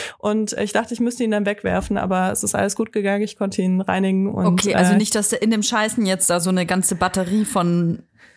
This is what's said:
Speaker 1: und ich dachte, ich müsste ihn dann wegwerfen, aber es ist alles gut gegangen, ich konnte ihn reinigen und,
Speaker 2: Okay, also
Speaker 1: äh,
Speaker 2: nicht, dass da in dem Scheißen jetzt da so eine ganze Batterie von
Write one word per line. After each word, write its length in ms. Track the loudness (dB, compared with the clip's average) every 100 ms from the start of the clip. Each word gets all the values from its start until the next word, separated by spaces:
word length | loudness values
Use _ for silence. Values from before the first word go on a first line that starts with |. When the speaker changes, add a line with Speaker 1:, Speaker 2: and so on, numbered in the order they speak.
| -10 -6
Speaker 1:
und 340 | -2 -2 -2
ich 200 | -4 -2
dachte, 200 | -2 -2
ich 60 | -2
müsste 240 | -2 0
ihn 80 | 0
dann 140 | 0 0
wegwerfen, 500 | -2 -2 -2 -2 -2
aber 340 | 0 0 0
es 120 | -2
ist 100 | -2
alles 220 | -2 -2 -2
gut 160 | -4
gegangen, 320 | -2 -2 -2
ich 120 | -2 -4
konnte 240 | -6 0
ihn 180 | 0 0
reinigen 500 | 0 0 2 2 0
und, 140 | 0 2
Speaker 2:
Okay, 300 | 2 2 2
also 180 | 4
Speaker 1:
äh, 40 | 4
Speaker 2:
nicht, 180 | 2 0
dass 140 | 0
da 80 | 0
in 120 | 0
dem 140 | 0
Scheißen 420 | 0 0 0 0 0
jetzt 240 | 2 2
da 100 | 2
so 100 | 2
eine 140 | 0 0
ganze 280 | 0 0 0
Batterie 500 | 0 0 0 0 0
von 580 | 0 2 2 0 -2 -8 _ -20